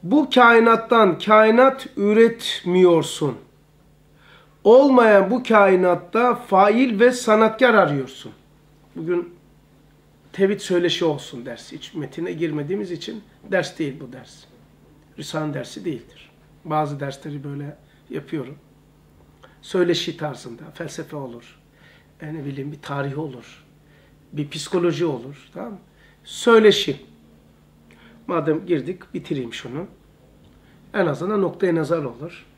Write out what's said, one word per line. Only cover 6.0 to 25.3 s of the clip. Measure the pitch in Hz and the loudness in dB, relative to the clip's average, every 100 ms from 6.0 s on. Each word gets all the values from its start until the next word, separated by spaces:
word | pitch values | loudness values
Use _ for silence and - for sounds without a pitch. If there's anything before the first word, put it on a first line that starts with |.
| - 220 247 226 | -2 -2 0 -2
fail | - 190 202 220 262 202 | 0 2 4 4 0 4
ve | 240 | 2
sanatkar | 247 - 220 220 220 254 | 2 0 2 2 2 2
arıyorsun. | 220 170 143 127 - 113 104 _ _ _ _ _ - | 4 2 0 -6 -12 -20 -20 _ _ _ _ _ -14
Bugün | 165 175 175 - _ _ _ _ _ _ _ _ _ | -6 -4 -6 -14 _ _ _ _ _ _ _ _ _
tevhid | - 196 202 | -2 -2 -2
söyleşi | - 180 175 165 170 | -2 -2 -2 -2 -2
olsun | 143 - 131 123 | -4 -8 -16 -14
dersi. | 117 - 160 | -16 -18 -20
Hiç | - | -16
metine | 170 139 - 175 | -12 -12 -10 -10
girmediğimiz | 170 165 151 143 196 196 | -6 -6 -6 -6 -8 -8
için | 170 - 226 - _ - | -10 -12 -16 -18 _ -6
ders | 190 165 - | -4 -4 -8
değil | 151 135 | -8 -8
bu | 131 | -18
ders. | 127 - - _ _ _ _ _ _ _ - | -20 -20 -20 _ _ _ _ _ _ _ -18
Risale | 147 156 151 | -10 -8 -6
dersi | 139 131 - 185 | -8 -12 -12 -10
değildir. | 127 - - - _ _ _ 170 | -10 -14 -20 -20 _ _ _ -8
Bazı | 151 151 143 | -4 -4 -6
dersleri | 139 135 156 143 | -10 -10 -14 -14
böyle | 139 143 143 - _ _ _ | -12 -12 -12 -16 _ _ _
yapıyorum. | 156 139 156 127 147 _ _ _ _ _ _ _ _ - _ | -14 -10 -10 -10 -16 _ _ _ _ _ _ _ _ -20 _
Söyleşi | - 185 175 170 - 147 | -8 -2 0 0 -4 -8
tarzında, | 151 131 - 117 151 | -10 -10 -16 -18 -20
felsefe | - 165 - 156 151 | -16 -14 -14 -14 -12
olur. | 135 120 - _ _ _ _ _ _ _ | -14 -16 -20 _ _ _ _ _ _ _
E, | 156 | -14
ne | 160 143 | -12 -12
bileyim, | 135 139 | -10 -12
bir | 151 | -14
tarih | - 143 139 139 | -10 -6 -6 -6
olur. | 156 123 113 - _ _ _ _ _ _ _ | -10 -12 -20 -20 _ _ _ _ _ _ _
Bir | 147 143 | -10 -8
psikoloji | 160 - 190 175 147 170 | -8 -6 -2 -2 -2 -4
olur. | 131 123 | -4 -10